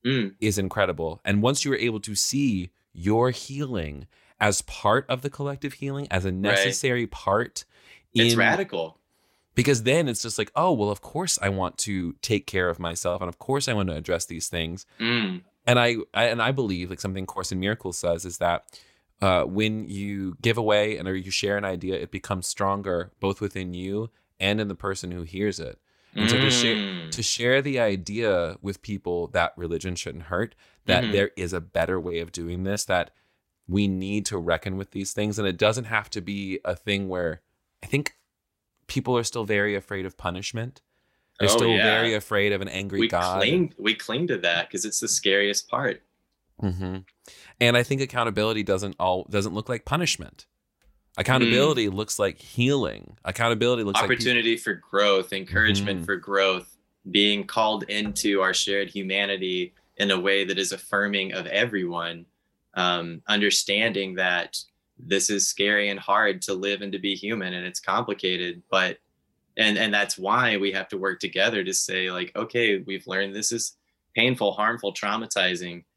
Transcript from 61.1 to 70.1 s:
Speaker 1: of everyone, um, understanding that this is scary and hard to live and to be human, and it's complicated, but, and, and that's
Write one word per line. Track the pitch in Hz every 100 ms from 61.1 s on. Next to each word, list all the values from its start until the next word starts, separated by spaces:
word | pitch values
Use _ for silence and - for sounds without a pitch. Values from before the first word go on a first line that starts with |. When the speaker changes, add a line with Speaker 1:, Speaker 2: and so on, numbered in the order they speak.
| 101 95
Speaker 1:
of | 95 87
everyone, | 101 120 104 90 85 85 85 85 _ _ _ _
um, | - 90 87 85 82 -
understanding | 107 104 - - 101 113 98 95
that | 92 90 90 - - - _ _ _
this | 131 196 180
is | 101 -
scary | - 101 104 101
and | 101
hard | 101 101 107 95
to | 98
live | 95 98 101
and | 101
to | 95
be | 98
human, | 95 101 113 92
and | 90 90
it's | 90
complicated, | - 101 120 101 95 90 90 87 _
but, | 95 92 - _ _ _ _ _ -
and, | 110 104
and | 110
that's | 104 101